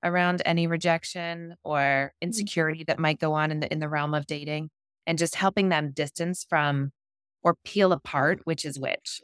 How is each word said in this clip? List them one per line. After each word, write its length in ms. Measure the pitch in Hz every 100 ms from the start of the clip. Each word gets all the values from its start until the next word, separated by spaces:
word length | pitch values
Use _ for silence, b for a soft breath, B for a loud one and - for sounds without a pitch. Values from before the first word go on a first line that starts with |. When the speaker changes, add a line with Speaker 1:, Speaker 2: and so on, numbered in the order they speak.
Speaker 1:
around 380 | 175 175 180 180 -
any 200 | 170 165
rejection 880 | 165 175 165 - 180 170 170 170 170
or 160 | - 151 139
Speaker 2:
Mm-hmm. 420 | 135 139 - 175
Speaker 1:
insecurity 560 | 220 208 - 156 160 156
that 120 | 160
might 220 | 156 156
go 140 | 156
on 180 | 156 156
in 80 | 151
the, 120 | -
in 80 | 156
the 100 | 151
realm 240 | 151 147
of 120 | 151 147
dating, 440 | 147 147 151 156 _ _ _ -
and 140 | 165
just 160 | 165 -
helping 340 | 190 196 190
them 220 | 160 147
distance 540 | 135 147 - 170 180 -
from 420 | 160 147 139 139 - _ _ _ _
or 140 | 170 170
peel 280 | - 202 190
apart 480 | 165 - 143 143 190 -
which 200 | 160 151
is 140 | 139
which. 420 | 131 - - -